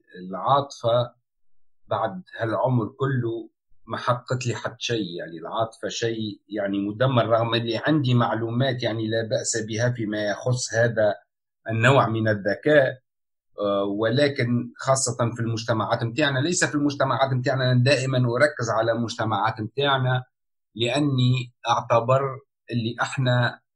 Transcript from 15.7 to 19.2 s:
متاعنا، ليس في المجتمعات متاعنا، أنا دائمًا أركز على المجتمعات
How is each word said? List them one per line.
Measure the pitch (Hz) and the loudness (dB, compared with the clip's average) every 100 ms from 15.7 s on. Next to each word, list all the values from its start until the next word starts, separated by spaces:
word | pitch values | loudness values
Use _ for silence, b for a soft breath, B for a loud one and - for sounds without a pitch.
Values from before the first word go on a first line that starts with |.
| 110 98 117 | -2 0 -2
متاعنا، | 117 117 143 131 | -2 0 0 0
ليس | 156 180 160 | 0 0 0
في | 147 | 0
المجتمعات | 143 135 135 120 131 | 0 0 0 2 2
متاعنا، | 127 131 131 127 | 2 0 0 2
أنا | 127 | 4
دائمًا | 123 135 131 127 | 4 2 2 2
أركز | 123 120 147 - 113 | 2 2 2 0 -2
على | 107 117 | 0 2
المجتمعات | 117 113 - | 0 -2 -4